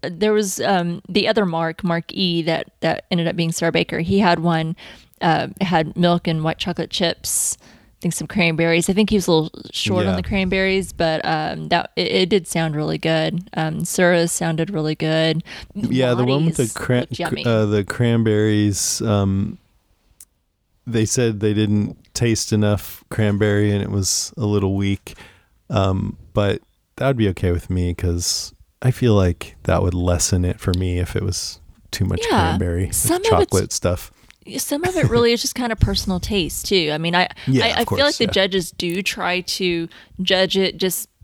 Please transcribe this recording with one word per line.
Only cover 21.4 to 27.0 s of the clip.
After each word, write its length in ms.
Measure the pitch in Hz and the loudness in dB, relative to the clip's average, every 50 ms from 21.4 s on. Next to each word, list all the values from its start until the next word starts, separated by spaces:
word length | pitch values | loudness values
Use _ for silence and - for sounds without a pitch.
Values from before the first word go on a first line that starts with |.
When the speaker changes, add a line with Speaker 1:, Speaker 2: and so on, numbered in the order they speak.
| 107 107 104 | 0 0 2
Speaker 2:
didn't 440 | 104 107 104 104 104 101 - - _ - _ _ | 2 2 2 2 2 0 -2 -4 _ -20 _ _
taste 400 | - 123 117 113 - - - 113 | 0 2 2 2 0 0 0 0
enough 500 | 107 104 104 104 98 - - - - _ _ | 2 2 2 2 0 -2 -8 -16 -18 _ _
cranberry 640 | - - 110 104 101 101 107 104 104 104 104 104 | -2 0 2 2 2 2 2 2 4 4 2 2
and 100 | 101 101 | 2 0
it 100 | 98 - | 0 -2
was 420 | 101 101 95 - - - - - - - | -2 -2 0 0 -2 -2 -4 -6 -6 -4
a 80 | 110 | -2
little 300 | 104 104 104 95 95 98 | 0 0 2 2 2 0
weak. 400 | 98 101 98 101 - _ - - - - - - _ _ _ _ _ _ _ | 0 0 0 -2 -2 _ -14 -18 -18 -20 -20 -20 _ _ _ _ _ _ _
Um, 480 | 139 107 95 95 95 95 95 98 - - - - _ | 0 2 2 2 2 0 -2 -4 -6 -10 -14 -6 _
but 280 | 107 104 101 - - _ _ _ _ _ _ _ | 0 0 0 0 -2 _ _ _ _ _ _ _
that 120 | - | -2